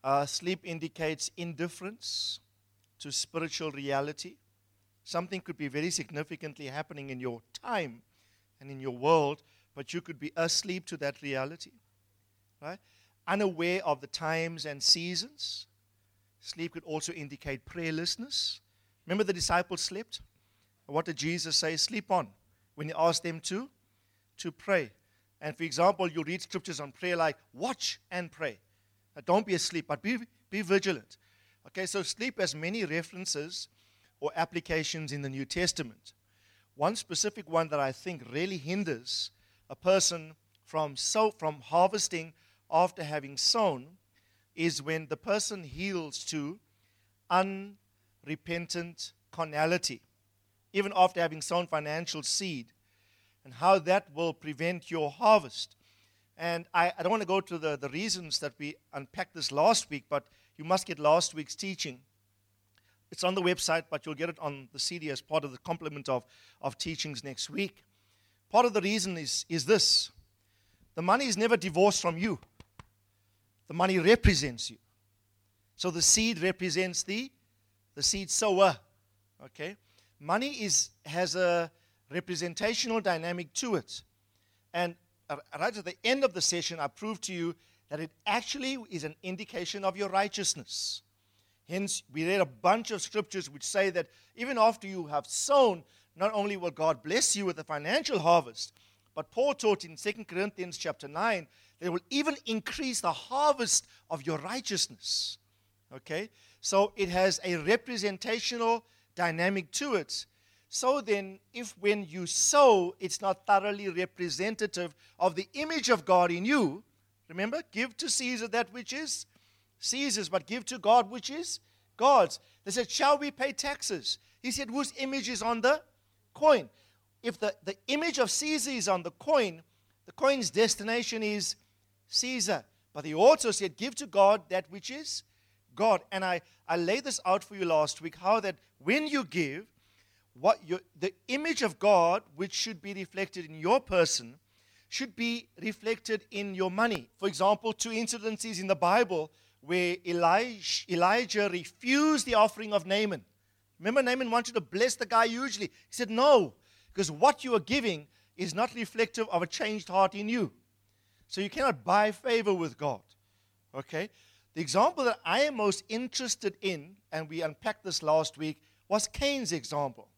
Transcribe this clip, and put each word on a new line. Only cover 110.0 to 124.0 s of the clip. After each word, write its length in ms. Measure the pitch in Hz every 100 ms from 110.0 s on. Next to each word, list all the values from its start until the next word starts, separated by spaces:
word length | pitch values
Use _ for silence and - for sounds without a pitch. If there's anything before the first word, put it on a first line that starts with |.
| 147 - - _ _ _ _
So 320 | - 254 277
then, 400 | 214 202 190 190 _
if 200 | 233 226 -
when 260 | 202 208 180
you 160 | 175 175
sow, 720 | - - 294 269 208 175 -
it's 220 | 185 -
not 240 | 196 190 -
thoroughly 420 | 202 202 202 196
representative 1080 | 170 180 - 175 143 196 220 214 - 175 _ _ _
of 180 | 180 170
the 120 | 202
image 360 | 269 311 320 247
of 140 | 220
God 280 | 151 180 175
in 120 | 170
you, 400 | 214 285 175 160 _ _ _ _ _
remember, 320 | 170 214 294 -
give 240 | 208 247 220
to 120 | 311
Caesar 400 | - 247 247 226
that 240 | 226 226
which 180 | 233 226
is 340 | 269 311 - - _ _ _ _ _
Caesar's, 480 | - 254 277 208 165
but 180 | 185 151
give 180 | 240 -
to 120 | 247
God 320 | 202 240 202
which 200 | 240 -
is 320 | 294 349 - _ _ _ -
God's. 440 | 254 269 175 - _ _ -
They 60 |
said, 200 | 202 233
"Shall 260 | - 277 294
we 140 | 285
pay 220 | 277 269
taxes?" 640 | 277 285 285 - 180